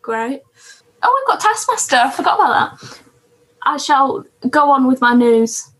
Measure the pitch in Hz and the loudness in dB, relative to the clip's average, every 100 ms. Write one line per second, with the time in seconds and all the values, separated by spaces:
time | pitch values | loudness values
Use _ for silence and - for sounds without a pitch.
0 | - 226 226 269 _ _ - - _ _ | -6 -6 -6 -8 _ _ -20 -20 _ _
1 | - 523 539 - 415 453 - 453 - 254 | -2 0 -2 -2 -2 -2 -4 -4 -2 0
2 | 247 - 359 - 320 - - - - - | 0 0 -2 0 0 0 -4 -8 -20 -20
3 | _ _ _ _ _ _ - 294 - 277 | _ _ _ _ _ _ -6 -6 0 0
4 | 269 - - _ 254 302 285 277 254 254 | 2 -2 -10 _ -2 2 2 4 2 2
5 | 240 240 240 226 226 - - | 4 4 4 4 2 -4 -14